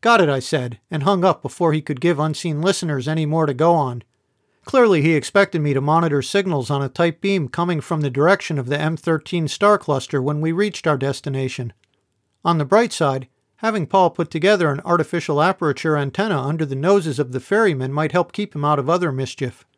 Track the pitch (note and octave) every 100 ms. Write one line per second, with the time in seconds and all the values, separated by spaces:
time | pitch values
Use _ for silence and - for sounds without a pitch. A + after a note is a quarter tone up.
0 | A3 A#3 E3 C3+ - D3+ B2 A2+ _ D#3+
1 | C#3+ G3 F3+ D#3+ - - E3+ D#3 - C3+
2 | E3+ D3+ D#3 D3+ F3 D3+ F3+ F#3 E3+ C#3
3 | B2+ D#3+ D3+ D#3+ D#3 B2+ E3 E3+ C3+ A#2+
4 | - _ _ _ _ _ - C4+ A#3+ F3
5 | D3 D#3 - G3 G3 E3 D3 C3+ C#3 D#3+
6 | E3+ C#3+ B2 G3+ F#3 D3 A#2+ C#3+ C#3 -
7 | E3+ D#3+ G3 G3 C#3 - F3 E3 - D#3+
8 | D3 B2+ D#3 G3 - D3+ B2 C#3+ D#3 D#3+
9 | - D#3+ - F3 D#3 - G3+ G#3 - C#3
10 | - C#3+ C3 D3 D#3+ E3 G#3 - E3 C#3+
11 | C#3 B2+ - C3+ C3 - A#2+ - _ _
12 | _ _ _ _ E3 E3 C#3 G3+ A#3 -
13 | D3 C3+ B2+ _ _ _ A3+ G#3+ E3+ F#3+
14 | F3 E3+ E3 E3 F3+ G#3 E3 C3+ - F3
15 | D#3 F3 - D3 E3 F#3+ D#3+ C3+ E3 D3+
16 | C#3 - A3 D#3+ C3 D#3+ D3+ C3+ D#3 G3+
17 | E3 B2+ C3 B2+ - G#3 A3 C#3+ C3 C#3+
18 | D#3 F3+ F3 - G3+ D3 D3 D3 C3+ F3
19 | F3 C3 C3 - C3 - _